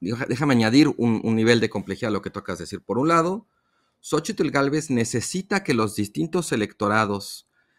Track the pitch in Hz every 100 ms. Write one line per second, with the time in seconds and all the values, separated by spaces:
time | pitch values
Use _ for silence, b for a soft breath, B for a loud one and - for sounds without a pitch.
0 | 87 120 - 123 147 123 110 131 156 -
1 | 120 110 - 113 113 117 110 104 95 95
2 | 117 98 - 98 - 85 82 95 - 107
3 | 151 170 165 196 - _ _ _ _ _
4 | - 151 160 208 160 143 139 151 151 123
5 | 113 123 - 185 190 202 196 123 107 104
6 | 104 - 165 180 165 127 104 - 104 107
7 | 107 101 - - - _ _